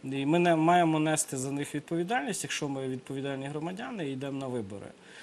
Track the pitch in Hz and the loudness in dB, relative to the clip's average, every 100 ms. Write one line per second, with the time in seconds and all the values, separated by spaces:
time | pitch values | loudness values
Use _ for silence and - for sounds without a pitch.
0 | 135 135 139 170 175 160 160 175 165 156 | -4 -2 4 6 6 6 6 6 6 4
1 | 156 156 - 135 131 143 143 147 143 165 | 2 2 0 -2 -4 -4 -4 -6 -4 -4
2 | 175 247 277 185 - - 147 135 131 127 | 0 -2 -2 -4 -4 -4 -2 -2 -4 -6
3 | - 135 139 139 135 151 160 185 247 233 | -6 -6 -4 -4 -4 -6 -6 -6 -8 -6
4 | 147 131 139 135 135 123 98 101 98 - | -4 -4 -4 -6 -4 -4 -4 -10 -12 -16
5 | - - | -20 -20